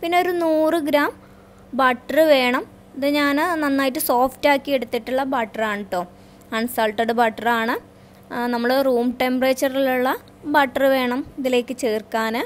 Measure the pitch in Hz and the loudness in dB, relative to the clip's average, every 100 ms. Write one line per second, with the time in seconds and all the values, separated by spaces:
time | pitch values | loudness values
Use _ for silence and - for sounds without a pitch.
0 | 339 349 359 349 330 311 311 330 294 285 | 0 0 2 0 2 2 2 0 0 0
1 | 302 - - - - - - 247 262 247 | 0 -4 -20 -20 -20 -20 -12 0 0 0
2 | - 277 320 277 247 254 - - - - | -2 2 4 4 4 0 -4 -16 -20 -6
3 | 277 294 285 285 330 330 294 277 269 262 | -2 0 2 2 0 0 0 0 0 -2
4 | - 247 262 - 285 277 277 269 233 240 | 0 2 2 0 2 2 0 -4 -2 -6
5 | 226 262 269 262 220 220 220 202 202 185 | -4 -4 -2 -2 -4 -4 -4 -4 -6 -6
6 | 180 - - - - 226 233 - 220 214 | -6 -12 -20 -20 -8 -6 -4 -2 -2 0
7 | 226 233 233 208 220 233 226 311 - - | -2 2 2 0 -2 0 0 -4 -8 -20
8 | - - - - 240 240 233 262 269 247 | -20 -20 -14 -6 -4 -2 0 2 2 2
9 | 240 247 254 254 262 262 277 262 269 254 | 0 0 -2 0 0 0 0 0 0 0
10 | 247 440 - - 320 294 277 277 269 262 | 0 -2 -8 -14 0 2 2 2 2 2
11 | 247 247 302 - 262 254 240 240 233 214 | 0 -2 -6 -6 0 0 -2 -4 -2 -2
12 | 214 226 220 233 | -4 -4 -2 -4